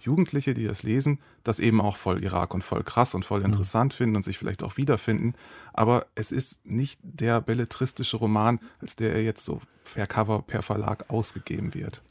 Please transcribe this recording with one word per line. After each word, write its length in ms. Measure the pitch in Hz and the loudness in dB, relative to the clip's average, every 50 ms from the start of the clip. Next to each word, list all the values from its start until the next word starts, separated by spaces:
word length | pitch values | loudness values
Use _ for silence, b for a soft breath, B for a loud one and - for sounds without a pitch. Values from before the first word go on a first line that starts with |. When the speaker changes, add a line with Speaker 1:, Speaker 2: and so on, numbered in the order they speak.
Speaker 1:
Jugendliche, 540 | - 117 151 185 175 - 147 143 - 139 123 | -2 0 2 2 2 2 2 0 0 0 0
die 100 | 117 113 | 0 -2
das 160 | 104 104 - | -2 -4 -4
lesen, 360 | - 110 117 135 143 147 143 b b b b b | 0 2 2 4 4 2 2 b b b b b
das 160 | b 117 110 - | b -2 0 2
eben 200 | - 113 110 107 | 4 4 6 6
auch 160 | 104 101 98 - | 4 2 0 0
voll 240 | - 95 90 98 95 | 0 0 0 0 0
Irak 300 | 92 92 90 90 - - | 0 0 0 0 0 -2
und 80 | 92 - | -4 -4
voll 200 | - - - - | -2 -2 -4 -4
krass 300 | - - 117 127 - - | -2 2 2 2 2 2
und 100 | 95 - | -4 -2
voll 140 | - 101 98 | 0 0 0
Speaker 2:
Mhm. 60 | 98 | 2
Speaker 1:
interessant 460 | 104 104 101 95 - - 113 127 135 | 2 2 2 2 2 2 2 2 2
finden 240 | - - 127 113 107 | 0 0 0 2 2
und 60 | 101 | 0
sich 160 | - 98 95 - | 0 -2 -6 -4
vielleicht 240 | - - 101 - | -4 -6 -4 -4
auch 140 | - - - - | -6 -8 -4 -2
wiederfinden. 560 | 139 139 120 104 - 120 110 - 113 120 - B B B B B B B B | 2 2 2 0 2 0 0 2 0 -2 -4 B B B B B B B B
Aber 320 | - 110 113 123 117 - - - | 2 4 4 4 2 2 -2 -6
es 180 | - - - | -6 -6 -4
ist 320 | - 131 135 - - _ - | -2 -4 -4 -4 -8 _ -8
nicht 360 | - 98 120 139 139 - - | -4 -2 -2 -2 -2 -6 -12
der 400 | - - - - 113 117 117 113 | -18 -14 -6 -2 0 2 2 2
belletristische 760 | - - 113 123 117 - - - 131 - - - 120 - - | 2 0 0 0 -2 -4 -2 -4 -4 -4 -2 -4 -4 -4 -2
Roman, 440 | 110 117 107 107 107 107 117 120 113 B B B B | 0 2 2 4 4 4 4 2 2 B B B B
als 160 | - - - | -12 -10 -6
der 160 | - 113 110 - | -2 0 0 2
er 80 | 110 | 2
jetzt 220 | 110 113 - - - | 0 0 -2 -4 -6
so 160 | - - - - - _ _ - - | -6 -6 -8 -10 -16 _ _ -18 -10
per 140 | - - 101 | -6 -6 -4
Cover, 340 | - - 110 107 107 107 104 - | -2 0 0 2 2 2 0 -2
per 160 | - - 107 | -2 -6 -4
Verlag 480 | - - 104 104 104 - 104 - - - | -4 -2 -2 -2 -2 -2 -4 -6 -6 -4
ausgegeben 640 | 110 113 104 - - 95 - - - - - - - | -2 -2 -2 -2 -6 -10 -8 -8 -6 -4 -4 -6 -6
wird. 260 | - - - - - - - | -6 -8 -10 -10 -14 -20 -20